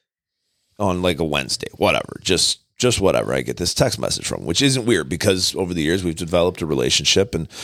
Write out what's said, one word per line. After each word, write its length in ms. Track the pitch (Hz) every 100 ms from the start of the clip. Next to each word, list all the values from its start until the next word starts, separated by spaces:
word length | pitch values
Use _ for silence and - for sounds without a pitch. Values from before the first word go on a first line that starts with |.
| _ _ _ _ _ _ _ -
on, 220 | 98 90
like, 180 | 92 82
a 60 | 80
Wednesday, 420 | 73 65 - -
whatever. 440 | - 95 69 - -
Just, 400 | - 85 - - _ -
just 240 | 82 -
whatever. 320 | 95 64 52
I 80 | 65
get 160 | 60 64
this 160 | 87
text 260 | - 135 -
message 260 | 53 - -
from 140 | 50
him, 60 | 53
which 160 | 82
isn't 240 | 139 131 113
weird 240 | 95 67
because 440 | 82 101 92 -
over 200 | - 90
the 100 | 87
years 200 | 76 92
we've 120 | 90 80
developed 460 | 85 87 87 90
a 40 | 80
relationship, 680 | 69 62 - 76 98 98 87
and 140 | 78 -